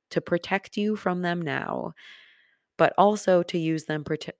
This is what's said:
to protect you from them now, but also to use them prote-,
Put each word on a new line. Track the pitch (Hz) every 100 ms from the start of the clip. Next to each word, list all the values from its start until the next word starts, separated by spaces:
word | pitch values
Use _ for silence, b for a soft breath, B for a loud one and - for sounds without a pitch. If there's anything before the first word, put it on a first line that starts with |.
| _
to | -
protect | - 175 - 196 - -
you | 208 214
from | 190 180
them | 175 175
now, | 160 135 - - - - B B B B B B B -
but | 160 -
also | 196 208 - 180
to | 175 175
use | 160 160
them | 156 151
prote-, | 143 151 - -